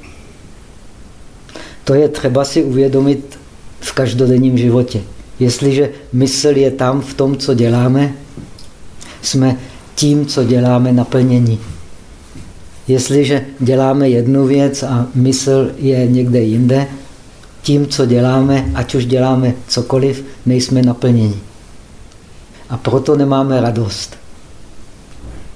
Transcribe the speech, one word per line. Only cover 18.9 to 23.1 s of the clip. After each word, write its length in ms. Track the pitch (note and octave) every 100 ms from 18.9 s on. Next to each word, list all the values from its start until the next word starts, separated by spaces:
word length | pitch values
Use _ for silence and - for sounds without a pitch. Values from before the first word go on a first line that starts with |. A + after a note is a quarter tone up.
| C3+
už 100 | B2+
děláme 480 | B2+ B2+ C3 B2 B2+ -
cokoliv, 560 | - A2+ C3 C3+ C3+ - - A#2+
nejsme 360 | B2+ B2 C3
naplněni. 580 | B2 A#2+ B2+ A#2 A2 G2+ - - - - - - - - - - - - -
A 80 | B2
proto 380 | C3+ C3 C3